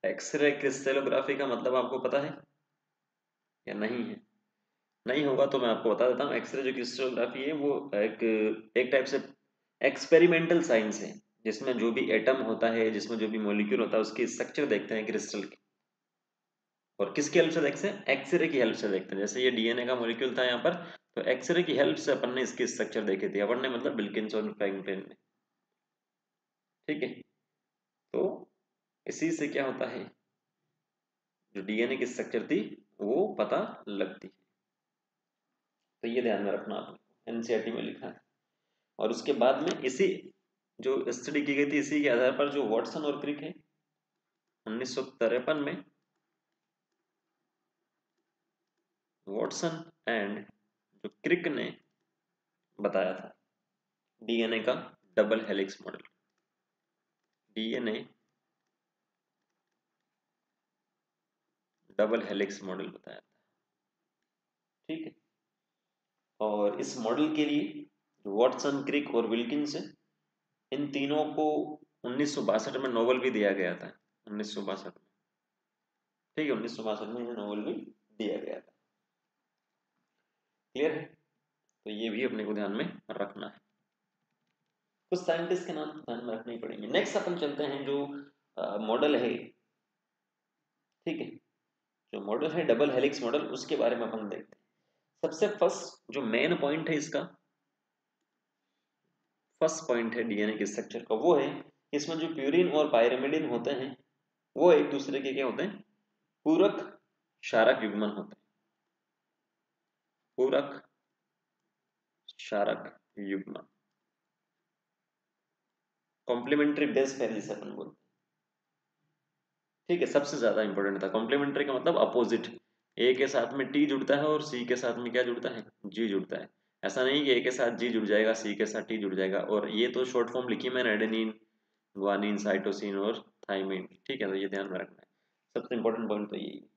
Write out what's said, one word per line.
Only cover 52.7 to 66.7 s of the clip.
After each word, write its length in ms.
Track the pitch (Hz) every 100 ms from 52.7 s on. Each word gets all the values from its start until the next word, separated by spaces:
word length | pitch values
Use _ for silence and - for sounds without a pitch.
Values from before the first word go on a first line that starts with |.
| -
बताया 360 | 101 95 92
था 200 | 92 - - _ _ _ _ _ _ _ _
डीएनए 380 | 110 117 110 113
का 380 | 113 127 - - _ -
डबल 300 | 104 110 107
हेलिक्स 360 | 98 95 -
मॉडल, 200 | - - - _ _ _ _ _ _ _ _ _ _ _ _ _ _ 110
डीएनए 520 | 113 127 117 110 - _ _ _ _ _ _ _ _ _ _ _ _ _ _ _ _ _ _ _ _ _ _ _ _ _ _ _ _ _ _ _ _ _ _ _ _ _ _ -
डबल 240 | 107 113
हेलिक्स 400 | 104 98 98 -
मॉडल 260 | 95 92 95
बताया 280 | - - 53
था। 60 | _ _ _ _ _ _ _ _ _ _ _ _ _ _ _ _ -
ठीक 180 | 320 320
है, 60 | - _ _ _ _ _ _ _ _ _ _ _ _
और 400 | 107 104 104